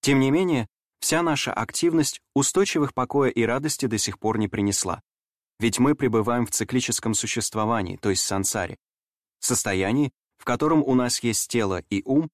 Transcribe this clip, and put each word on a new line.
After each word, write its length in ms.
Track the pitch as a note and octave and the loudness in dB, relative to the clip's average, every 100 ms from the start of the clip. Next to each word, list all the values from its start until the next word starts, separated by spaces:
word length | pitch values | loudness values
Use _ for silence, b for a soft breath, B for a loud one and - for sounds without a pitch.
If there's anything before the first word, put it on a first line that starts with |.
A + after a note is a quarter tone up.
Тем 180 | - C#3 | 2 2
не 100 | C3+ | 4
менее, 380 | D3+ F#3 D3 A2 _ _ _ | 2 2 0 -2 _ _ _
вся 240 | - D#3 | -2 0
наша 280 | E3+ C#3+ - | 0 0 -2
активность 680 | - A2+ - E3+ E3 D3 - _ - | -4 -4 0 2 2 0 -2 _ 0
устойчивых 580 | C3+ - G3 E3 C#3+ | 2 2 2 2 -2
покоя 380 | - B2+ C#3+ C3 | -2 -2 2 2
и 100 | - | 2
радости 440 | A2+ B2 D3+ - C3 | 0 0 -2 -4 -2
до 100 | A2 | -2
сих 220 | - G2+ | -4 -4
пор 180 | G#2+ A2 | -2 0
не 100 | G#2 | -2
принесла, 540 | - G2+ G2 F#2 E2+ _ _ _ _ _ _ | 0 0 0 -4 -6 _ _ _ _ _ _
ведь 200 | A#2 - | -2 2
мы 160 | C3 D3 | 2 2
пребываем 500 | C3 A2+ G#2+ A#2+ A#2 | 2 2 2 0 0
в 60 | |
циклическом 640 | - A2 B2+ B2 A#2 A2+ G#2+ | -2 -2 -2 -2 -4 -2 -2
существовании, 800 | A2+ - A2 G#2+ G#2+ A2+ F2+ F#2+ | -2 -4 -4 -2 0 0 -2 -4
то 120 | G#2 | -2
есть 120 | F#2 | -2
сансаре, 540 | - G2 F#2+ A2 F2 - _ _ _ _ _ _ | -2 -2 -2 -2 -4 -8 _ _ _ _ _ _
состоянии, 720 | - A#2+ - F#2+ F#2+ B2+ C#3+ _ _ _ | -4 -2 0 0 2 2 0 _ _ _
в 80 | - | -4
котором 360 | A#2+ D3+ D#3+ | 0 2 2
у 120 | C#3+ B2+ | 4 2
нас 260 | B2 - | 2 0
есть 300 | A#2+ A2 - | -2 -2 -2
тело 320 | A#2+ G#2 F#2 - | 0 0 -2 -4
и 120 | G2 - | -6 0
ум 240 | C#3 D#3+ | 0 0